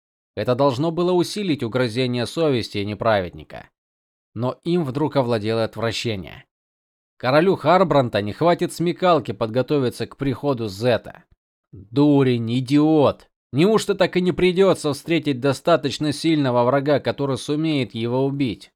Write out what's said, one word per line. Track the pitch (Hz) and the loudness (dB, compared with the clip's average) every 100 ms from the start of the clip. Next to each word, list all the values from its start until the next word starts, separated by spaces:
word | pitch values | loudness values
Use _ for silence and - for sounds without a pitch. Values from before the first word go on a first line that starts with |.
| _ _ _ | _ _ _
Это | - 110 123 | -6 -2 2
должно | 143 120 165 | 2 2 -2
было | 165 175 | -2 0
усилить | 180 165 202 202 139 | 0 0 -4 -4 -2
угрызение | 117 123 127 110 127 123 113 | -2 -2 -2 -2 -2 -2 -4
совести | - 160 127 101 104 | -2 0 0 -2 -6
неправедника. | 101 104 117 104 87 76 73 - - _ _ _ _ _ _ | -6 -2 0 0 0 -10 -18 -20 -20 _ _ _ _ _ _
Но | 110 123 - | -6 -6 -6
им | 175 175 | -2 -2
вдруг | 147 127 151 143 | -2 -2 -2 0
овладело | 120 117 107 113 | 0 -2 -2 -2
отвращение. | 110 - 113 104 120 104 76 53 - _ _ _ _ _ _ _ | -4 -4 -6 -4 -6 -6 -8 -16 -20 _ _ _ _ _ _ _
Королю | 120 143 185 175 | 0 2 2 2
Харбранта | 143 185 180 143 123 107 | 2 4 4 2 2 -2
не | 104 | -4
хватит | 98 165 170 175 | 0 0 2 -2
смекалки | - 170 160 180 160 - | -4 -4 0 2 2 0
подготовиться | 104 117 117 123 151 123 - 110 | -6 -4 -2 0 0 0 -4 -10
к | - | -6
приходу | 139 120 143 127 113 | -4 -2 -2 -2 -4
Зета. | 95 123 107 - - _ _ _ _ _ | -2 0 0 -2 -18 _ _ _ _ _
Дурень, | 95 98 117 147 143 131 120 113 120 | -20 -6 2 4 6 4 2 -2 -4
идиот! | 127 143 151 160 123 - - _ _ 123 | 0 2 4 4 4 2 -10 _ _ 0
Неужто | 185 214 208 | 2 2 0
так | 196 175 180 | 0 0 2
и | |
не | 180 | 0
придётся | 143 180 180 196 196 151 | 2 0 4 2 2 -2
встретить | 139 - 170 143 131 | -6 -2 -2 0 -2
достаточно | 139 131 - 165 151 - 151 | -2 -2 2 2 0 -4 -4
сильного | 139 160 156 135 123 | -2 0 0 2 2
врага, | 120 139 139 139 | 2 2 2 0
который | 127 113 139 127 | 0 -4 -4 -4
сумеет | - 151 160 147 120 | -4 -2 -2 -2 -4
его | 113 117 127 135 | -4 -4 -2 -2
убить? | 139 135 95 - | -2 -4 -4 -12